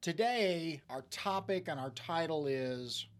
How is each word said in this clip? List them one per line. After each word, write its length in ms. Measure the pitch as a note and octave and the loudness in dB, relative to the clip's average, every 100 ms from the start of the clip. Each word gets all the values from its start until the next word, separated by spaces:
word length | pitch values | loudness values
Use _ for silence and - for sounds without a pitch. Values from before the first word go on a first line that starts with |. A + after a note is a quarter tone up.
Today, 800 | - D#3+ A3+ B3 G3+ E3+ E3 D3 - | -2 2 2 4 2 2 0 -4 -6
our 160 | C3 - | -8 -8
topic 580 | - G3+ G3 F#3+ F#3+ F3+ | -4 0 0 2 0 0
and 100 | D3 | -2
our 120 | C3 | -2
title 560 | - - E3 E3 D#3 C#3+ | -6 -2 0 2 2 2
is 600 | C3+ B2+ B2+ B2 A2+ - - | 2 0 -2 -4 -6 -8 -12